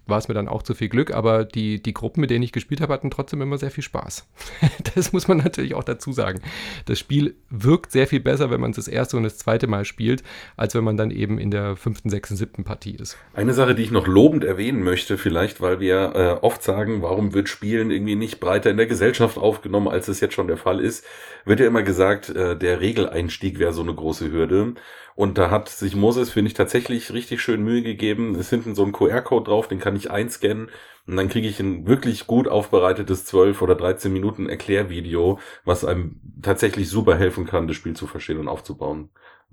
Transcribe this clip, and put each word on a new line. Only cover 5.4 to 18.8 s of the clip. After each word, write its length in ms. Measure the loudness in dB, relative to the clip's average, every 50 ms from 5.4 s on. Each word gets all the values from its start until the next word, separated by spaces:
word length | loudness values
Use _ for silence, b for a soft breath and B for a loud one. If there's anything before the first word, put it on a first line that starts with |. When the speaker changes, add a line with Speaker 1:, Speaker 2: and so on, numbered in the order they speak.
| 4 0 -2 -2 -6 -4 -4
Speaker 1:
auch 100 | -6 -6
dazu 300 | -6 -6 -6 -6 -6 -4
sagen. 260 | -2 -2 -2 -4 -6 B -12 B B B B B B B
Das 140 | -4 -4 -4
Spiel 360 | -4 0 0 2 2 0 -2 _ _ -12
wirkt 420 | -8 0 4 4 4 4 2 0
sehr 160 | 2 2 2
viel 120 | 4 2 0
besser, 300 | 2 2 2 2 0 0
wenn 120 | 0 -2
man's 140 | -2 -2 -4
das 120 | -6 -8
erste 300 | -4 -2 -4 -2 -2 -2
und 60 | -2 -2
das 140 | -2 -4
zweite 300 | -4 -2 0 0 0 2
Mal 160 | 0 0 -2 -2
spielt, 400 | -6 -6 -2 0 0 0 0 B B B B B B B
als 200 | B -4 -2 0
wenn 80 | 0 0
man 120 | 0 0
dann 160 | 0 0 -2
eben 260 | -2 -2 -2 -2 -2
in 140 | -2 -2 -2
der 240 | -2 -2 -2 -4 -6
fünften, 340 | -4 -4 -6 -6 -4 -4 -4
sechsten, 260 | -4 -4 -4 -6 -6
siebten 260 | -6 -6 -8 -8 -10 -8
Partie 320 | -8 -8 -10 -10 -12 -12
ist. 220 | -12 -14 -14 -16 b b b b
Speaker 2:
Eine 200 | 0 0 2 4
Sache, 220 | 4 4 4 4
die 80 | 2 0
ich 80 | 2
noch 160 | 2 2 2
lobend 360 | 6 8 8 8 8 6 4 0
erwähnen 400 | 0 -2 -2 -2 -2 -2 0 2
möchte, 340 | 2 0 0 0 -2 -4
vielleicht, 420 | 0 0 0 0 2 0 -2 -2 -2
weil 200 | 0 0 0 0
wir, 320 | 2 2 2 2 2 0 2
äh, 300 | 2 2 2 2 2 2
oft 180 | 0 0 0 -2
sagen, 380 | -2 0 0 0 -2 -2 -2
„Warum 320 | -2 -2 0 0 0 2 2
wird 160 | 0 0 0
Spielen 420 | -4 -6 -4 -2 0 0 0 0
irgendwie 240 | 0 0 0 0 -2
nicht 240 | -2 -2 -4 -6 -4
breiter 300 | 0 0 2 4 4 2
in 80 | 4
der 80 | 4